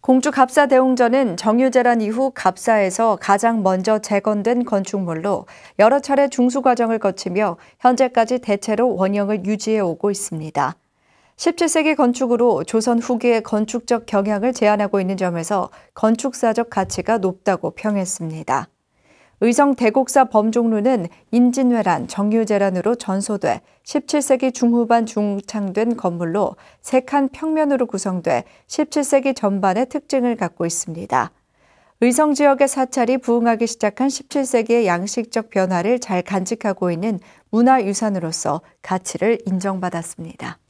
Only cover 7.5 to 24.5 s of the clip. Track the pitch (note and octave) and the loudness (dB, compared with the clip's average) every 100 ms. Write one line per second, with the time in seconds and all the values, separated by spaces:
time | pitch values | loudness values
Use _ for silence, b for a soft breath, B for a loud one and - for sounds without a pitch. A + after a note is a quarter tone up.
7.5 | E3 b b B3 B3 C4 B3 A3+ B3 B3 | -4 b b 2 4 2 2 0 -2 -2
8.5 | G3+ - G#3+ B3 F#3 F#3+ G3+ G3+ G#3+ F#3 | -4 -2 0 0 0 0 0 -2 -4 -4
9.5 | G#3 A3 A3 F#3 D#3+ G#3 G3 - D#3+ D#3 | -4 -2 0 0 -2 -2 -4 -6 -8 -8
10.5 | C#3+ C#3 - _ _ _ _ _ _ - | -4 -4 -6 _ _ _ _ _ _ -4
11.5 | E4+ E4+ D#4+ D#4 D4+ B3 B3 B3+ A#3+ A#3+ | 0 0 2 0 2 2 2 0 2 2
12.5 | E3+ F3 A3+ A3 A#3 A#3 A#3+ A#3+ A3+ A3+ | 2 0 -2 0 -2 0 -2 2 0 0
13.5 | G#3+ A3 A#3+ - A#3 A#3 G#3 G3+ G#3 G3 | -2 -2 -6 -2 -4 0 -2 0 -2 -2
14.5 | - G#3 G#3 G#3 G3+ F#3+ G3 F#3 E3+ E3 | 0 2 2 0 0 -2 -2 -2 -4 -2
15.5 | G3+ - B B - A3 A3+ C4+ B3 A#3 | -4 -4 B B -2 0 2 -2 -2 0
16.5 | A3 A#3 - F#3+ - A#3 A3+ F#3+ F3+ - | 0 -2 -4 -4 -4 -2 0 0 -2 -2
17.5 | F#3 E3 - G#3+ G3+ F#3 - E3 D#3 D#3 | -2 -4 -6 -4 -2 -4 -6 -8 -8 -4
18.5 | C3+ E3+ _ _ b b b b b A3+ | -4 -4 _ _ b b b b b 0
19.5 | A#3+ C#4+ C4+ A#3+ A3+ C4 - C4 A3 G#3+ | 4 2 4 2 2 2 2 4 2 2
20.5 | A#3 A#3 A3 G#3+ B3+ E3+ b b A3+ B3 | 0 0 0 2 0 -2 b b 2 4
21.5 | B3 B3+ A#3+ F#3+ E3 D#3 - G#3 A3+ A3 | 4 2 2 0 0 -2 -4 0 0 0
22.5 | G#3 G3 F#3 G3+ A#3+ - F#3+ G3 G3+ - | 0 0 0 -2 -2 -2 -4 -2 -4 -2
23.5 | - b b - D4 C#4 D4+ C#4 B3+ C4 | -4 b b -6 -4 -2 -2 2 2 0